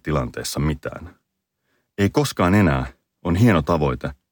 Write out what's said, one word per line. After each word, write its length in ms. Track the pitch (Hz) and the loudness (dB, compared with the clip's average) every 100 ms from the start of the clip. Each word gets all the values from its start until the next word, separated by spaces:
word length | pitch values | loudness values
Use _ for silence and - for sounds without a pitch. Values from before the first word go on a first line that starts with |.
tilanteissa 580 | - 73 62 - - - | -4 -4 -4 -8 -8 -4
mitään. 600 | 71 73 - - 85 - _ _ _ _ _ _ _ - | -2 -4 -8 -12 -18 -20 _ _ _ _ _ _ _ -2
Ei 120 | 98 | 0
koskaan 440 | - 143 - 90 | 2 -2 0 2
enää 380 | 104 90 67 65 - _ _ | 4 4 0 -4 -12 _ _
on 120 | 90 90 | -2 2
hieno 260 | 120 85 | 4 4
tavoite, 500 | 73 85 73 64 69 - _ | 2 0 -2 -4 -8 -12 _